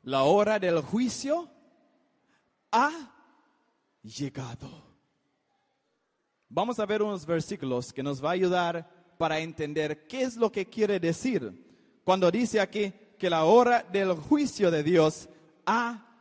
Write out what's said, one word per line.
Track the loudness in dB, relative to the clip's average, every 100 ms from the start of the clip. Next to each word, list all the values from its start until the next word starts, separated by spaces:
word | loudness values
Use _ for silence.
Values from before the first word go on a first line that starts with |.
"La | -2 2
hora | 4 4 2 0
del | 0 -2
juicio | -2 -2 -2 -4 -4 -4 -6 _ _ _ _ _ _ _ _ _ _ _ _
ha | 0 0 -2 -16 _ _ _ _ _ _ _ _ _
llegado". | -18 -10 -10 -10 -14 -14 -18 -20 _ _ _ _ _ _ _ _ _ _ _ _ _ _ _ _ _
Vamos | -4 -2 -2
a | -2
ver | 0
unos | -2 -4 -4
versículos | -4 -4 -6 -4 -4 -6
que | -8
nos | -6 -4
va | -2
a |
ayudar | 0 0 0 -2 -6 -12 _ _ _
para | -2 -2
entender | -6 -8 -6 -4 -4 -6 _
qué | -4
es | -4 0
lo | -2
que | -2 -8
quiere | -2 0 0
decir | -2 -2 -2 -2 -6 -14 -20 _ _ _
cuando | 0 4 4
dice | 2 0 0
aquí | 0 -2 -4 -6 _ _
que | 0
la | 2
hora | 6 6 6 2
del | 0 -2 0
juicio | -2 2 2 2 0 2
de | 2
Dios | 2 4 4 2 -16 -20 _ _ -2
ha | 0 -2 -8 -18 _